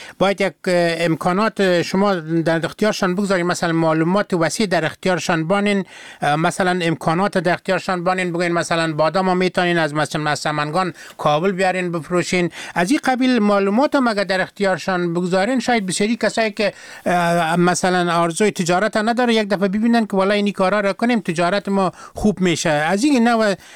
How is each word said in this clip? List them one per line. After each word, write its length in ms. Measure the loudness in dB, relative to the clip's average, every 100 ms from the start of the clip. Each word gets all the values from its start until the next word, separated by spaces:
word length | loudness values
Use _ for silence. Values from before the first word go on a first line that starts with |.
| -20 -2
باید 220 | 0 2
یک، 120 | -2 -4 -2
اه، 380 | 2 2 0 0
امکانات 760 | 0 0 0 0 0 2 2
شما 340 | 0 0 2 0
در 500 | -2 -2 0 0 -2
اختیارشان 500 | -2 -2 0 -2 0
بگذارید، 300 | 0 0 0
مثلا 280 | -2 0
معلومات 600 | 2 2 2 2 0 0
وسیع 340 | 0 0 0 0
در 180 | 0 -2
اختیارشان 640 | -2 -2 -2 0 -2 2
بانین، 360 | 0 2 0 -2 -10 -20 -6
اه، 140 | -2 0
مثلا 440 | 0 0 0 0
امکانات 560 | 0 0 0 0 0 0
در 160 | 0
اختیارشان 500 | -2 -2 -4 -2 -4
بانین، 260 | -2 -2 -2
بگوین 220 | -2 -2
مثلا 420 | -2 0 -2 -2
بادام 320 | 0 0 2 0
ما 80 |
می‌تونین 440 | 2 0 0 0 2
از 180 | 0 0
مثلا 340 | -2 -2 -2
از 100 | -2
سمنگان 540 | -2 -4 -2 -2 -2 -6 -18 -4
کابل 340 | 0 2 0
بیارین 400 | 0 0 0 -4
بفروشین. 580 | -6 -4 -4 0 0 -2 -4 -8 -4
از 160 | 0
این 80 | 0
قبیل 360 | 0 0 2 2
معلومات 560 | 2 2 2 2 2 2
هم 120 | 0
اگر 160 | 0
در 180 | -2 -2
اختیارشان 720 | -2 -2 -2 0 -2 -2 0
بگذارین، 460 | -2 0 0 2 0
شاید 260 | 0 0 0
بسیاری 300 | -2 0 0
کسایی 360 | -2 0 -2
که، 220 | 0 -4 -4 -18 -10 -2
اه، 500 | 0 2 0 0 2
مثلا 580 | 2 2 0 0 0
آرزوی 380 | 0 0 0 0
تجارت 600 | 0 0 0 2 0 -2
نداره 220 | 0 2
یک 160 | 2 0
دفعه 180 | 0 0
ببینن 380 | 0 2 2 2
که 120 | 0
والله 180 | 2 2
اینی 160 | 0
کارا 280 | 0 0 2
را 140 | 0
کنیم 260 | 0 0 0
تجارت 500 | 0 0 0 0 0
ما 220 | 0 0 -4 -18 -2
خوب 260 | -2 2
می‌شه. 280 | 0 2 2
از 340 | 0 2 0
این 240 | 2 4 4
نوع، 260 | 4 2 0 -6